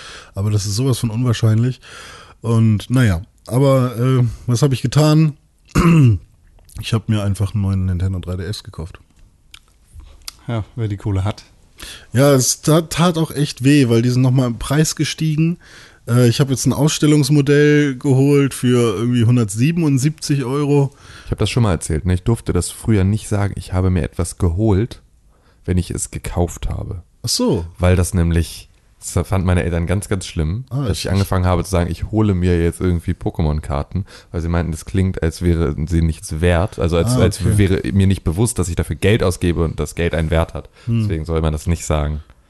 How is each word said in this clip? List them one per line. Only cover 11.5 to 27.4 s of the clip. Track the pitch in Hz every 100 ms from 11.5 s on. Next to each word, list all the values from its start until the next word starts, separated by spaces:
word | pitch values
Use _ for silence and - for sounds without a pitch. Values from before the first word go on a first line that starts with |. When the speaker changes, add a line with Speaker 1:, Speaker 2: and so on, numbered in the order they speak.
| _ _ - - - -
Speaker 1:
Ja, | 117 143
es | 131 - -
tat, | 151 160 160
tat | - 175 160
auch | 156
echt | 131 147 -
weh, | 131 147 120
weil | 117
die | 123
sind | 127
noch | 127
mal | 131 123
im | 110
Preis | - 143 160 -
gestiegen. | 143 - 160 151 165 175 - - - _ -
Äh, | 120 120
ich | 120
hab | 135
jetzt | 127 127
ein |
Ausstellungsmodell | 113 151 - 151 151 143 147 139 147 147 147 147 127
geholt | 143 131 139 143 135
für | - 123 120 117 95
irgendwie | 120 123
hundertsiebenundsiebzig | 113 123 107 107 147 170 156 135 151 151 - 139
Euro. | 120 143 143 143 135 - - - -
Speaker 3:
Ich |
hab | 104
das | 107
schon | 123
mal | 107
erzählt, | 80 - 78 90
ne? |
Ich | 90
durfte | - 117 -
das | 87 -
früher | - - 104
nicht | 95 107 -
sagen, | 101 101 -
ich | -
habe | 92 92
mir | 90
etwas | - - 85 -
geholt, | 87 85 110 95 120 - _ _ _ _ _ _
wenn | - 90
ich | 85
es | - -
gekauft | 71 - 87 87 - -
habe. | 101 - 95 - _
Speaker 1:
Ach | -
so. | -